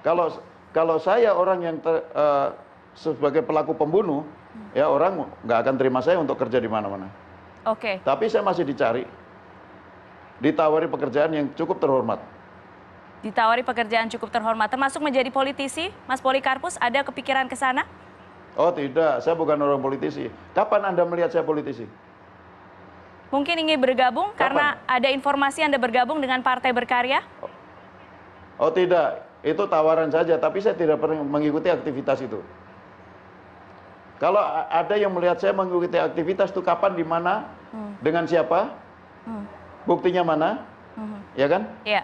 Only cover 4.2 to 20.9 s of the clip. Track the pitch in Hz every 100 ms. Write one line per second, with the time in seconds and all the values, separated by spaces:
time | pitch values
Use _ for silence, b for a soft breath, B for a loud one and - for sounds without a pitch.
4.2 | 151 - - - - 127 151 143 175 180
5.2 | 107 - 113 117 120 131 131 127 143 180
6.2 | 143 131 156 123 113 107 101 98 95 101
7.2 | - - - - 226 220 226 190 - 135
8.2 | 214 - 196 170 147 120 120 120 - -
9.2 | - - - - - - - - - -
10.2 | - - 139 160 156 156 160 127 139 139
11.2 | 160 156 143 - 170 180 147 131 113 104
12.2 | - - - - - - - - - -
13.2 | 214 220 220 233 247 240 214 226 226 226
14.2 | 208 233 220 226 214 262 269 311 294 262
15.2 | 254 269 269 277 269 - 359 - - 262
16.2 | 269 269 262 262 349 - 240 262 277 269
17.2 | - 262 262 254 262 262 349 - - -
18.2 | - - - - 165 165 139 139 160 123
19.2 | 143 160 156 147 143 139 131 135 151 147
20.2 | 123 - - - 214 208 196